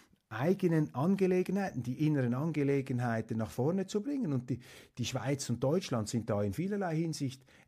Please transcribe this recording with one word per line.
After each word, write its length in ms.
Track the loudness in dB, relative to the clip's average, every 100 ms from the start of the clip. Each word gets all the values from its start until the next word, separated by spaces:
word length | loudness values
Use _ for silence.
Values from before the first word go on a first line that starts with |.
| -20 _ _
eigenen 640 | -2 0 2 4 4 2 0
Angelegenheiten, 880 | 2 4 4 4 2 0 -2 -4
die 220 | -4 0 2
inneren 280 | 2 2
Angelegenheiten 1040 | 0 0 0 2 2 0 -2 0 0 -2 -2
nach 140 | -2
vorne 340 | 0 0 0 -2
zu 160 | -2
bringen. 320 | -2 -2 0
Und 160 | -2 -2
die, 100 | -6 -6 -20 -18 -6
die 80 | -4
Schweiz 440 | -2 -2 -2 -2
und 140 | 0
Deutschland 460 | 2 0 0 -2 -2
sind 200 | -2 0
da 120 | 0
in 120 | 0
vielerlei 420 | -2 -2 -2 -2 0
Hinsicht 480 | -2 -2 -6 -6 -16 -20